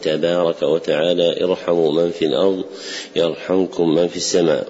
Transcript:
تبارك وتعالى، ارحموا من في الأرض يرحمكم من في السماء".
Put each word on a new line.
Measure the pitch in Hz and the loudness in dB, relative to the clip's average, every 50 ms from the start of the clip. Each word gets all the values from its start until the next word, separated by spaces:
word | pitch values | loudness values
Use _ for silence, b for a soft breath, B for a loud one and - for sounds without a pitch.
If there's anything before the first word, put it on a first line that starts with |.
تبارك | - 82 78 78 80 85 87 87 87 82 82 - - | -2 -2 -2 0 0 0 2 2 0 0 0 0 0
وتعالى، | 71 78 85 - 82 78 76 80 87 90 90 87 85 - - 90 | 0 0 0 0 0 0 0 2 0 2 2 2 0 0 0 0
ارحموا | 90 90 - - - 85 85 82 76 | -2 -2 -2 0 0 2 2 2 2
من | 73 82 85 87 | 2 2 0 0
في | 85 - 82 | 0 -2 -2
الأرض | 78 64 67 90 98 95 95 92 - B B B B B B B B B | 0 0 2 2 2 0 -2 -4 -8 B B B B B B B B B
يرحمكم | 80 85 82 76 - - - 90 95 92 87 - - 85 82 | 0 0 0 -2 -4 -4 0 0 0 0 0 0 0 2 2
من | 76 82 87 85 | 4 2 2 0
في | - 90 | -2 -4
السماء". | - - - 90 85 82 76 64 - | -4 0 0 2 2 2 2 0 -2